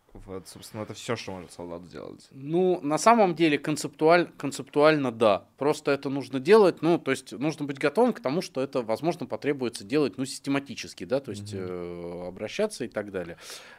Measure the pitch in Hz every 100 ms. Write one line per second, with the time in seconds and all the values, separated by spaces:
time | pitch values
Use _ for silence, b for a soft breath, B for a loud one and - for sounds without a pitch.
0 | _ - 98 95 87 98 95 110 104 107
1 | - 113 - 92 82 - 87 87 90 73
2 | 50 50 - 135 139 170 185 175 143 151
3 | 226 240 190 160 165 143 156 151 143 -
4 | 156 175 165 - 139 - 127 147 151 156
5 | 131 113 113 92 - - 139 147 - 139
6 | 139 139 113 135 131 220 190 - 156 165
7 | - 131 - 98 147 151 143 131 147 -
8 | 247 - 127 160 - 131 131 135 110 110
9 | 156 175 123 110 135 143 123 - 98 143
10 | 139 - 131 - 139 139 139 107 90 -
11 | 87 135 139 101 104 101 92 90 87 87
12 | 85 87 90 95 107 - 214 - 113 107
13 | 104 95 85 82 B B B